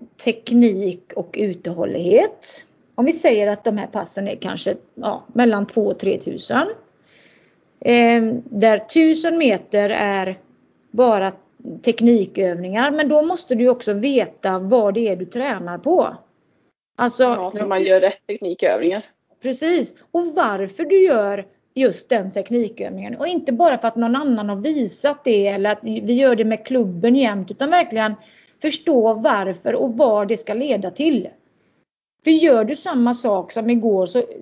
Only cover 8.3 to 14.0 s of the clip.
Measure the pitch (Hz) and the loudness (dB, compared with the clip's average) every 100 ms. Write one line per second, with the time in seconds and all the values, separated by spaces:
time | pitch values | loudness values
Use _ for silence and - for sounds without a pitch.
8.3 | 240 - 208 220 214 - 330 320 320 330 | -4 -6 2 2 2 2 4 4 2 0
9.3 | 330 277 185 - 202 202 - 202 196 190 | 2 2 0 -2 0 0 0 -2 -2 -4
10.3 | 190 _ _ _ _ _ 208 247 208 190 | -8 _ _ _ _ _ 2 4 4 0
11.3 | 190 _ _ - 165 233 220 233 233 190 | -6 _ _ -16 -4 -4 2 4 4 2
12.3 | - 180 175 185 208 285 302 302 302 320 | -2 -2 -2 -4 -2 0 0 2 2 2
13.3 | 359 - 233 247 247 214 202 | -2 -4 2 2 2 -2 -2